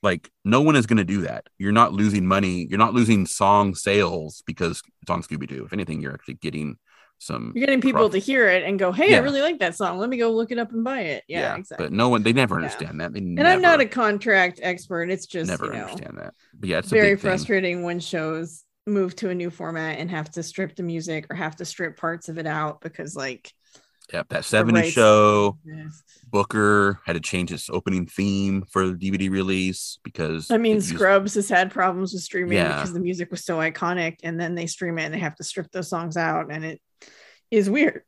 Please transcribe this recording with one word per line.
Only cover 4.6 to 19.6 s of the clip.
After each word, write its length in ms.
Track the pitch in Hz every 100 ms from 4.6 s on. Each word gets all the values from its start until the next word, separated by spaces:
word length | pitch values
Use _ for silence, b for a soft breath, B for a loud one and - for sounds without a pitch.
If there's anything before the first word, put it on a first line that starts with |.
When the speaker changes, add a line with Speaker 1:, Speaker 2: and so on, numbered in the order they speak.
| 85 87 - _
Speaker 1:
it's 100 | -
on 120 | 87
Scooby-Doo. 420 | 85 78 - 67
If 80 | 62
anything, 300 | 98 82 78
you're 100 | 73
actually 220 | 67 -
getting 420 | 65 80 76 76 60 _ b b _
some 360 | - 62 57 233
Speaker 2:
You're 80 |
getting 160 | 269 269
people 280 | 269 240 220
Speaker 1:
profit. 40 |
Speaker 2:
to 140 | 185 196
hear 160 | 269 220
it 160 | 180
and 160 | 170 196
go, 140 | 185
"Hey, 140 | 185 359
I 20 |
Speaker 1:
Yeah. 100 | 427
Speaker 2:
really 200 | 269 277
like 200 | 294 320
that 140 | 180
song. 220 | 170 185 180
Let 140 | 226
me 80 | 254
go 140 | 233
look 200 | 226 226
it 60 | 233
up 140 | 233
and 120 | 226
buy 160 | 233 269
it." 240 | 175 135 -
Yeah, 140 | 165
Speaker 1:
Yeah, 160 | 131 107
Speaker 2:
exactly. 300 | 196 - 78
Speaker 1:
but 60 |
no 160 | 98 120
one, 120 | 120
they 100 | 110
never 220 | 120 123 82
Speaker 2:
Yeah. 80 |
Speaker 1:
understand 360 | 82 - - 76
that. 140 | 85
They 60 | -
Speaker 2:
And 200 | 92 -
I'm 220 | 311 370
not 160 | 359 320
Speaker 1:
never, 60 |
Speaker 2:
a 40 | 233
contract 720 | 247 220 208 226 196 180 175
expert. 460 | 185 180 - 175 170
It's 160 | 185
just, 240 | - 180 165
Speaker 1:
never 160 | 87
Speaker 2:
you 80 | -
know, 60 | 50 95
Speaker 1:
understand 320 | 101 - -
that. 160 | 50 - _
But 160 | - 95
yeah, 100 | 82
it's 120 | 131
a 20 |
Speaker 2:
very 180 | 220 208
Speaker 1:
big 80 | 202
thing. 100 | 208
Speaker 2:
frustrating 520 | - - 196 185 175
when 160 | 175 175
shows 640 | 165 175 156 160 165 - _ _ -
move 300 | 202 185 180
to 140 | 202
a 40 |
new 140 | 180 175
format 500 | 165